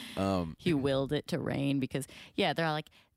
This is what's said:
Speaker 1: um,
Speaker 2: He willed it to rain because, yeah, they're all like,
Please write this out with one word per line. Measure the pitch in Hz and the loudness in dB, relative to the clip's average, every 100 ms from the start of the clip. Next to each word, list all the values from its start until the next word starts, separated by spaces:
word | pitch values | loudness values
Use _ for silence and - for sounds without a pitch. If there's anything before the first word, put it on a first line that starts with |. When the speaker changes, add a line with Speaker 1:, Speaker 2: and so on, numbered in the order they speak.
| - - | -6 -2
Speaker 1:
um, | 98 95 82 - | 2 2 0 -2
Speaker 2:
He | 185 | 0
willed | 151 139 135 135 | 2 2 0 0
it | 151 - | -2 -2
to | 175 | -2
rain | - 131 139 139 | -2 0 2 2
because, | 127 139 131 - - | 0 -2 -6 -12 -10
yeah, | - 190 | 0 0
they're | 143 165 | 2 0
all | |
like, | 151 - - _ | 0 -4 -14 _